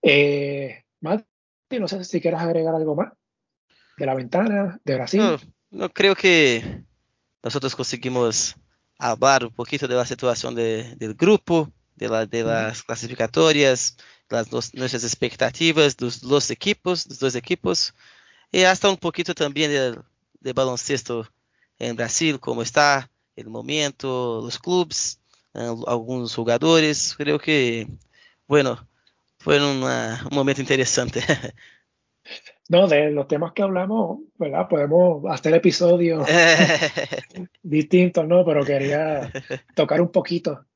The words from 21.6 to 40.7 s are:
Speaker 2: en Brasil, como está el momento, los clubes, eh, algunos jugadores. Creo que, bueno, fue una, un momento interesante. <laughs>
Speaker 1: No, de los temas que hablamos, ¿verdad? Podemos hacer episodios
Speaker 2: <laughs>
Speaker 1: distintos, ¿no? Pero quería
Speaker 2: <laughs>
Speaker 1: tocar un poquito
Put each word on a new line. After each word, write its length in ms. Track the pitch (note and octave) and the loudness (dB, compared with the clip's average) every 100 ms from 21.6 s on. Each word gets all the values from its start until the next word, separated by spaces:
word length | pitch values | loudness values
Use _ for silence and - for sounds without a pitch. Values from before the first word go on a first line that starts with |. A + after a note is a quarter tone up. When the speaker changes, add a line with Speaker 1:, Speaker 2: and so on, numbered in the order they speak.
| _ _ | _ _
Speaker 2:
en 160 | A#2+ A#2 | -10 -6
Brasil, 440 | A#2 - D#3+ C#3 | -4 -2 -2 -2
como 220 | - A#2 | -6 -6
está 480 | A2+ - D3 C#3 C3 _ _ - | -2 2 4 2 -2 _ _ -20
el 140 | A2+ | -16
momento, 920 | A2+ A#2+ D3+ D3 C3+ C#3 B2+ B2 A2+ | -14 -6 -4 -4 -4 -6 -4 -4 -6
los 160 | A2+ - | -8 -10
clubes, 600 | - F3+ E3 - - - _ _ _ | -4 -2 -2 -4 -8 -10 _ _ _
eh, 140 | - A#2+ A#2 - | -10 -8 -8 -4
algunos 480 | A#2+ A2+ B2+ A#2 - | -4 -4 -8 -6 -6
jugadores. 800 | A#2 A#2 D#3+ E3 D#3 C#3+ - - | -2 0 4 4 4 0 -4 -6
Creo 220 | C#3+ D3 | -4 -2
que, 480 | D3+ D3+ B2 A#2 A2 - _ _ _ _ _ | 0 0 2 -2 -8 -14 _ _ _ _ _
bueno, 400 | D3 C3+ A#2 - _ _ _ _ _ | 2 2 -2 -12 _ _ _ _ _
fue 180 | - D3 | 2 2
una, 680 | C#3+ C3+ C3 B2 A#2 A#2 C3 | 4 0 -2 -2 -4 -8 -4
un 60 | C#3 | -2
momento 260 | C#3 C#3 | 0 -2
interesante. 600 | C3 C3+ B2+ - B2 - | 0 0 2 0 -2 -6
<laughs> 320 | - D3+ - - - _ _ _ _ _ - - - _ _ | -2 -2 -4 -16 -20 _ _ _ _ _ -20 -20 -20 _ _
Speaker 1:
No, 180 | E3+ F#3+ | 4 6
de 240 | D3 D3+ | 6 4
los 160 | D3 C#3 | 0 -2
temas 240 | D3 E3+ | -2 -4
que 100 | - | -2
hablamos, 580 | G3+ F#3 F#3+ A3 F#3 A#3 D#4 _ | -2 0 -2 -2 -2 -6 -14 _
¿verdad? 300 | D#3 D3 F3+ | -4 -2 0
Podemos 540 | D#3 C#3+ E3 F3+ D#3 - | 0 2 4 4 2 -4
hacer 240 | C3+ D#3 | -4 2
episodios 720 | E3 E3+ - F3 F3 E3+ D#3+ C#3+ | 4 4 4 4 4 4 0 2
Speaker 2:
<laughs> 1300 | E3 E3 D#3+ D#3+ D#3 D#3 - C#3+ - - - F3+ _ | 6 6 6 2 0 0 -4 -6 -8 -10 -16 -18 _
Speaker 1:
distintos, 640 | F3 D3+ D3+ F3+ F3+ F3 D#3 | -4 -2 2 4 4 2 2
¿no? 200 | F3 F3 | 4 4
Pero 180 | D3 | 2
quería 680 | C#3 C#3 C#3 C#3+ D#3 D3+ B2 | 2 0 0 0 -2 -4 -6
Speaker 2:
<laughs> 420 | C3+ - C3+ _ - | -10 -10 -12 _ -2
Speaker 1:
tocar 260 | D3+ D3+ | 0 2
un 80 | E3+ | 2
poquito 540 | - - E3+ E3+ C#3+ _ | 2 0 -4 -4 -8 _